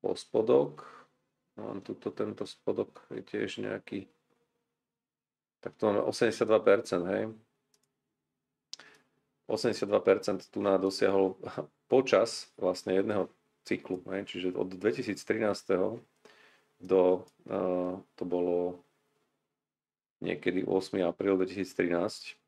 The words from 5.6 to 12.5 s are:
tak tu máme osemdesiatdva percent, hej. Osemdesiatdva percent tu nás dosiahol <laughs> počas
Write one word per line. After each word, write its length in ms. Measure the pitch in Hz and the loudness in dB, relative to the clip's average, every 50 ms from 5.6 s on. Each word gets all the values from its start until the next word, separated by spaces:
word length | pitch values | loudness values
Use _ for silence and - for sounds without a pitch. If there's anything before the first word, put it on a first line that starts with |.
tak 160 | - - - | -14 -14 -6
tu 140 | _ - 107 | _ 0 2
máme 100 | 101 104 - - | 2 2 0 0
osemdesiatdva 520 | 110 - 127 113 107 - 123 104 107 107 - | 0 2 0 0 2 0 2 4 4 4 6
percent, 400 | 101 98 107 117 - - 87 85 | 6 4 4 4 -2 -2 -2 -2
hej. 240 | 90 98 101 107 110 110 110 _ _ _ _ _ _ _ _ _ _ _ _ _ _ _ _ _ _ _ _ _ _ _ _ _ _ - - - - - _ _ _ _ _ _ _ _ _ _ | -2 -2 -2 -2 -4 -8 -14 _ _ _ _ _ _ _ _ _ _ _ _ _ _ _ _ _ _ _ _ _ _ _ _ _ _ -18 -18 -18 -20 -20 _ _ _ _ _ _ _ _ _ _
Osemdesiatdva 560 | - 110 107 - 120 110 - - 101 104 104 | -4 -4 0 0 0 0 0 -2 2 2 2
percent 400 | - 95 95 - - - 98 95 - _ | 6 6 4 4 4 -2 -4 -4 -6 _
tu 160 | - 101 101 | -6 -2 2
nás 160 | 101 95 92 | 4 4 4
dosiahol 560 | 92 95 95 - 101 98 98 98 95 95 95 - - - - - | 4 0 0 2 2 2 4 4 2 2 0 -4 -12 -10 -8 -8
<laughs> 300 | - - _ _ _ _ | -10 -10 _ _ _ _
počas 560 | - 131 131 - - 95 110 - - - - - | 2 2 4 6 4 4 4 2 -2 -10 -14 -16